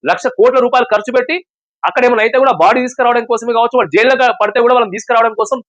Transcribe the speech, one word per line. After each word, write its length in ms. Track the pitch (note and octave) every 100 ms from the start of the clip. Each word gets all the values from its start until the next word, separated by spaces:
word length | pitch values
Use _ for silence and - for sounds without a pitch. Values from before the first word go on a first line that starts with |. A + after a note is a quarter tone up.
| -
లక్ష 200 | F#3+ -
కోట్ల 260 | - A#3 C4
రూపాయలు 280 | B3 C4 -
ఖర్చు 220 | G#3 G#3
పెట్టి 220 | B3+ B3+ F4 - _ _ _
అక్కడ 200 | E3+ - B3
ఏమైనా 180 | A#3
అయితే 140 | A3 B3+
కూడా 140 | C4+
బాడీ 260 | F#3 F3 B3
తీసుకురావడం 440 | B3 B3+ B3 A#3+ A3+
కోసమే 280 | A3+ A#3
కావచ్చు, 240 | A3+ A#3 B3
వాడు 140 | F#3
జైల్లో 240 | D#3+ A#3+ C4
గా 120 | B3
పడితే 260 | A#3+ G#3 A3
కూడా 120 | A#3+ B3
వాళ్ళని 180 | A3 G3
తీసుకురావడం 380 | - A#3 A3+
కోసం 240 | G#3+ A3 C4